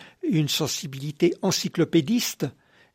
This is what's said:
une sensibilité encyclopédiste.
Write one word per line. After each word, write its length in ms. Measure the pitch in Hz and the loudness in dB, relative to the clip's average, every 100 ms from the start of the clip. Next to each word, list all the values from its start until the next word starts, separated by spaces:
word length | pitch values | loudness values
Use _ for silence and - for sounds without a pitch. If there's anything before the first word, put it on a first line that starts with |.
| - _ | -20 _
une 240 | 339 165 147 | 0 2 2
sensibilité 880 | - 143 - 147 135 147 - 170 170 | 0 -2 -4 -8 -10 -10 0 0 2
encyclopédiste. 1040 | 196 - - - 160 170 147 233 - - 139 - _ _ _ | 0 0 -2 0 2 2 2 0 0 -4 -8 -8 _ _ _